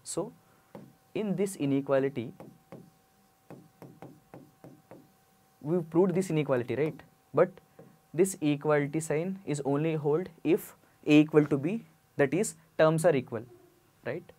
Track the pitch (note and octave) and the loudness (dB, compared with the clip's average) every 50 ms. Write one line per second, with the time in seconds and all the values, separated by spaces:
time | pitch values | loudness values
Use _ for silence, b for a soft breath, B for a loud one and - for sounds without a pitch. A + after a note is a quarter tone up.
0 | _ - - E3 F3+ G#3+ - _ B B B B B B B B - - _ _ | _ -10 -8 -8 -8 -8 -10 _ B B B B B B B B -20 -20 _ _
1 | _ _ _ F3 G#3+ G#3 F#3 - G3+ G3 F#3+ - C#3+ C#3 C#3 C#3 C#3 C#3 C#3 C3+ | _ _ _ -6 -4 -4 -2 -2 -2 -4 -4 -4 -2 0 0 0 0 0 0 0
2 | C3+ C#3 D3 D3 A2+ C3 F#3+ - - - - _ _ _ - - - - _ _ | 0 0 -4 -6 -10 -10 -12 -18 -20 -20 -20 _ _ _ -20 -20 -20 -20 _ _
3 | _ _ _ _ _ _ _ _ _ _ - - - - _ _ - - - - | _ _ _ _ _ _ _ _ _ _ -20 -20 -20 -20 _ _ -20 -20 -20 -20
4 | - - - - _ _ - - - - _ _ - - - - _ _ - - | -20 -20 -20 -20 _ _ -20 -20 -20 -20 _ _ -20 -20 -20 -20 _ _ -20 -20
5 | - _ _ _ _ _ _ _ _ _ _ _ - D3+ E3 F3+ E3 D#3+ - E3 | -20 _ _ _ _ _ _ _ _ _ _ _ -6 -2 -2 -2 -2 -2 2 2
6 | F#3 G3+ E3 F3+ F#3+ F#3 E3 D#3 D3+ C#3 C#3 B2 A#2 A#2+ A#2 A#2+ D3 D#3+ D3+ - | 2 2 2 0 -2 0 0 -2 0 0 0 0 0 -2 -2 -2 -2 -4 -4 -8
7 | - - _ _ _ _ - C3+ E3+ F#3 - - _ b b b b b b b | -18 -20 _ _ _ _ 2 2 2 2 0 -16 _ b b b b b b b
8 | b _ - D3 F3+ F#3+ - - - D3 D3 C#3+ - D#3 D3+ D3 C#3+ C#3+ D3 D#3+ | b _ 0 0 0 0 0 -4 -2 -2 -2 0 0 0 2 2 0 0 -4 -6
9 | D#3 - D3+ D3+ E3 F#3+ F#3+ F#3+ - - D3+ D3 - C3+ C#3 C#3+ D3+ E3 D#3 D#3 | -4 -2 -4 -2 -2 -4 -8 -10 -6 -6 -6 -4 -2 -2 -2 0 0 0 -2 0
10 | D3 D#3 D3 D#3+ F#3 - - - _ D3 E3 - - - - _ b b b b | 0 0 0 0 -2 -6 -12 -8 _ 0 0 0 0 -6 -20 _ b b b b
11 | b - D3+ D3+ D3+ D3+ - D3+ D3+ D3 D#3 C#3 C3+ E3 G#3 A3+ - - _ _ | b 6 8 8 8 8 6 4 4 4 0 -2 -2 -4 -6 -6 -10 -14 _ _
12 | _ _ _ - C#3+ C3+ C3+ E3+ A3 - - b b b b - D#3 D#3+ D#3+ D#3+ | _ _ _ 0 0 2 2 -2 -2 -2 -4 b b b b 4 4 4 4 4
13 | D#3+ F3 D#3+ C3+ B2 - - A2 A#2 B2+ - - - _ _ _ _ _ _ _ | 4 4 4 4 0 -4 -8 -10 -10 -12 -20 -20 -20 _ _ _ _ _ _ _
14 | - A#2+ B2+ F3 F#3 _ - | -10 -10 -10 -10 -10 _ -20